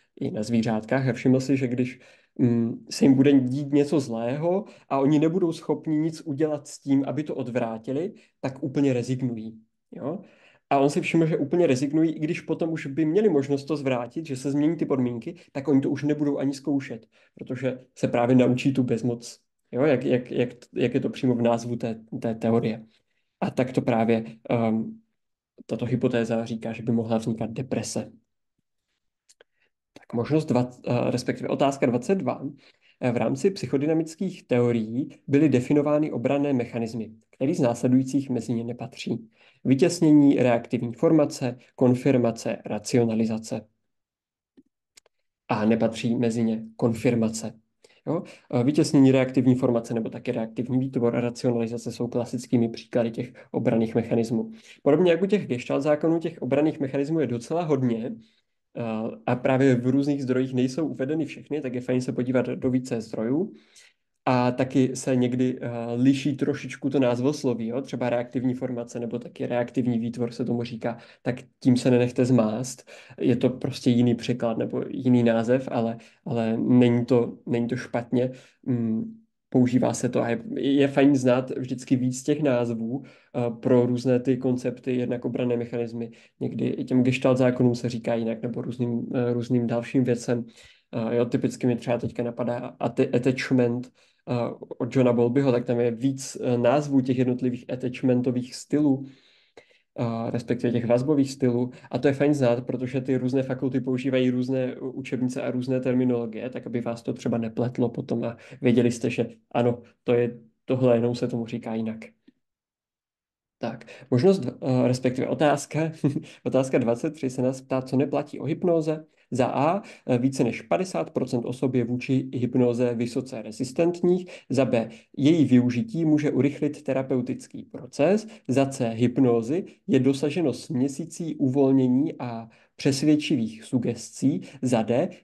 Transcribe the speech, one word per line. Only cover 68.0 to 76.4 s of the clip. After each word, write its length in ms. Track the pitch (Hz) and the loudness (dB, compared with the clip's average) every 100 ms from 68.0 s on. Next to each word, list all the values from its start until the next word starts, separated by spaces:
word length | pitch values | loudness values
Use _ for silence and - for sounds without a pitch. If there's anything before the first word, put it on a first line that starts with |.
| 123 | -2
reaktivní 440 | 120 123 135 127 | -2 -2 -4 -2
formace 460 | 123 127 120 117 123 | -2 -4 -8 -8 -8
nebo 200 | 117 120 | -6 -8
taky 260 | - - 127 | -10 -10 -4
reaktivní 540 | 123 120 - 123 120 | -2 -2 -2 0 0
výtvor 320 | 117 120 120 | -2 -4 -6
se 140 | - 117 | -4 -4
tomu 180 | 120 | -4
říká, 340 | 120 113 117 113 - - | -4 -6 -6 -8 -12 -10
tak 140 | - 123 - _ | -6 -6 -8 _
tím 180 | 135 123 | 2 4
se 140 | 139 | 6
nenechte 340 | 123 123 131 123 | 4 4 2 4
zmást. 680 | 123 110 107 127 - - - - - | 6 4 0 -6 -10 -18 -20 -18 -2
Je 160 | 135 120 | 0 2
to 140 | 131 | 2
prostě 400 | - 135 127 - | 0 -6 -2 2
jiný 260 | 120 123 120 | 4 4 2
překlad 420 | - 123 120 113 | -2 -2 -2 -2
nebo 260 | 117 127 - | -4 -4 -6
jiný 340 | - 131 123 | -2 4 6
název, 460 | 117 113 113 131 - | 6 4 4 2 0
ale, 260 | 127 113 117 - _ - | -2 -2 -4 -14 _ -6
ale 320 | 117 | -2